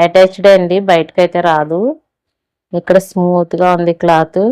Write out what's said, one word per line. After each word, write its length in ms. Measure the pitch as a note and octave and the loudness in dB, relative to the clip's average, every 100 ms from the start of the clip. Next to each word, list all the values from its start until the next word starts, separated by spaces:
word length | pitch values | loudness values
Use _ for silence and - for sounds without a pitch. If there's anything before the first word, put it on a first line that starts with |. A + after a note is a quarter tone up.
అటాచ్డ్ 440 | E3+ F3+ F#3 F#3+ F#3+ F#3+ | 0 2 2 2 2 2
అండి, 200 | F3 F#3 G3 | 2 -4 0
బయటకైతే 480 | E3+ D#3+ - F3 F3 F3 | -2 -2 -2 -2 0 -2
రాదు. 300 | D#3 D3+ E3 A#3 D#4+ _ _ _ _ _ _ _ F3 | -2 -2 -4 -4 -8 _ _ _ _ _ _ _ -8
ఇక్కడ 180 | - F#3 F#3 | -2 -2 -2
స్మూత్ 460 | F#3+ F3+ F3+ E3+ F3 | -4 -2 0 -2 -2
గా 60 | F3+ F3 | 0 0
ఉంది 160 | E3+ E3+ | -2 -2
క్లాత్. 400 | F3 D#3+ D#3+ F3+ G#3+ | 0 0 0 -2 -2